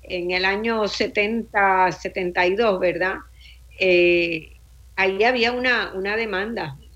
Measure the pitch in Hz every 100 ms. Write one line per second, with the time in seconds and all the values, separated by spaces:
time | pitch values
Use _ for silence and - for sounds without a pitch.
0 | - 180 175 180 190 196 226 226 202 -
1 | 214 - 208 226 214 208 196 185 185 -
2 | 185 190 180 180 180 196 233 185 180 165
3 | 185 185 - - - - - - 190 175
4 | 175 175 170 165 156 - - - - -
5 | 190 190 226 254 226 247 254 240 180 190
6 | 196 214 226 185 208 226 160 135 -